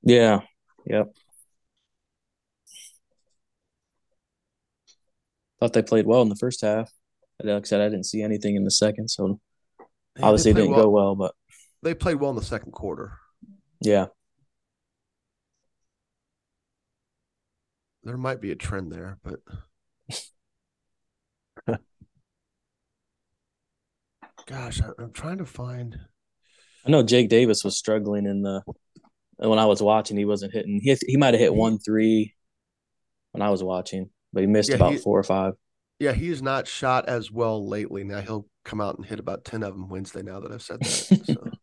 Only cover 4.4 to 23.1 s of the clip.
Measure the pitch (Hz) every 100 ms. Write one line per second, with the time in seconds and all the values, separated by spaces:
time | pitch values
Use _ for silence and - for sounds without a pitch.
4.4 | _ _ _ _ _ _ _ _ _ _
5.4 | _ _ 117 113 113 113 113 120 117 104
6.4 | 123 123 110 107 113 _ _ _ _ _
7.4 | 107 101 101 104 104 104 95 110 107 104
8.4 | 104 101 98 - 107 104 110 - 95 101
9.4 | _ _ _ _ - _ _ - 104 107
10.4 | 110 107 101 - 110 101 98 98 92 -
11.4 | _ _ _ _ 156 165 185 151 143 123
12.4 | - 113 - - 104 76 - - _ _
13.4 | - - _ _ 107 101 95 _ _ _
14.4 | _ _ _ _ _ _ _ _ _ _
15.4 | _ _ _ _ _ _ _ _ _ _
16.4 | _ _ _ _ _ _ _ _ _ _
17.4 | _ _ _ _ _ _ 104 123 127 127
18.4 | 101 73 - 95 87 82 92 95 - 92
19.4 | _ - - _ _ _ _ - - _
20.4 | _ _ _ _ _ _ _ _ _ _
21.4 | _ - - 110 _ _ _ _ _ _
22.4 | _ _ _ _ _ _ _